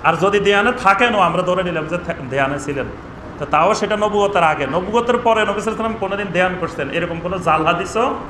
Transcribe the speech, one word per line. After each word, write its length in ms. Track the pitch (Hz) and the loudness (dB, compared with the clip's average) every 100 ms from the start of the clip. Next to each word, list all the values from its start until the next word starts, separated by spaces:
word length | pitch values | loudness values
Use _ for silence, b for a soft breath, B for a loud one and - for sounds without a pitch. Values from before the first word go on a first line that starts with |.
আর 100 | 156 160 | 2 2
যদি 180 | 190 202 | 2 2
ধ্যানে 320 | 196 202 214 | 4 4 2
থাকেনও, 480 | 247 269 294 240 214 | 2 2 4 4 4
আমরা 220 | 175 170 | 2 2
ধরে 220 | 180 180 | 0 0
নিলাম 240 | 180 160 156 | 0 -4 -4
যে 100 | 170 | -6
থা-, 320 | 175 - 135 | -6 -8 -4
ধ্যানে 300 | 135 139 143 | -2 0 -2
ছিলেন, 260 | 143 139 113 - - - - - | -4 -6 -6 -10 -14 -16 -14 -10
তো 60 | 147 | -2
তাও 220 | 156 170 | 2 4
সেটা 240 | 214 202 208 | 2 0 0
নবুয়তের 460 | 208 202 202 196 | 0 2 2 4
আগে। 240 | 165 147 135 | 2 2 0
নবুয়তের 500 | 156 185 226 233 226 | -2 0 0 2 0
পরে 20 | |
নবী 20 | |
সাল্লাল্লাহু 280 | 175 214 208 | 2 2 2
আলাইহি 180 | 202 214 | 0 -4
ওয়াসাল্লাম 260 | 220 220 214 | -4 -4 -4
কোনোদিন 280 | 196 196 202 | -4 -4 -2
ধ্যান 220 | 170 185 180 | 0 0 0
করছেন 300 | 165 - 139 | -6 -6 -4
এরকম 300 | 170 170 165 | -4 -4 -6
কোনো 200 | 175 185 | -6 -4
জাল 260 | 160 156 160 | 2 2 2
হাদিসও 500 | 170 190 220 262 277 | 0 -2 0 0 -2